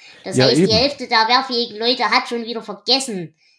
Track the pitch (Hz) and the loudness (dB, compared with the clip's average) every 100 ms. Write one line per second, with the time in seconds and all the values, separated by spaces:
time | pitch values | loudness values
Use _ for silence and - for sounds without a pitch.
0 | - - - 127 131 139 190 220 277 - | -20 -16 -4 2 4 4 4 4 2 -2
1 | 247 226 220 254 262 240 233 208 233 254 | -2 0 2 2 0 -4 -4 -4 -2 0
2 | 214 247 254 240 226 226 208 202 - 262 | 0 0 -2 -8 -6 -10 -10 -10 -2 -2
3 | 262 190 160 _ _ | -2 -8 -8 _ _